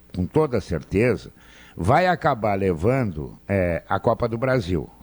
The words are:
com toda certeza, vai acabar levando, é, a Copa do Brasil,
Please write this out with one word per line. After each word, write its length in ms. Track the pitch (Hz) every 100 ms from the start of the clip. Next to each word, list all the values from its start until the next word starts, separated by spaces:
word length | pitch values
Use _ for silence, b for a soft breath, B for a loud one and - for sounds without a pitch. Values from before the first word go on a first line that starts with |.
| -
com 120 | - 92
toda 340 | 151 156 120
certeza, 680 | - 78 - 92 123 95 - B B B B -
vai 300 | 87 147 180
acabar 480 | 170 156 127 107 98
levando, 800 | 98 82 98 131 113 76 67 - -
é, 340 | 98 87 82 -
a 100 | 98
Copa 300 | - 113 120
do 80 | 113
Brasil, 520 | 131 127 87 87 62 -